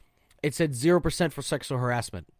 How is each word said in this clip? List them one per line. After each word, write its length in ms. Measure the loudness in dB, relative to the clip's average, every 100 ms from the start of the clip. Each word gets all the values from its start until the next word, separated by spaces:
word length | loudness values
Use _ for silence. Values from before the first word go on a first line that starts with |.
| _ _ _ _
It 120 | -4 0
said 180 | 0
zero 240 | 2 4 4
percent 320 | 4 0 -2
for 100 | -2
sexual 360 | -6 -6 -4 -2
harassment." 480 | 0 -2 -4 -8 -14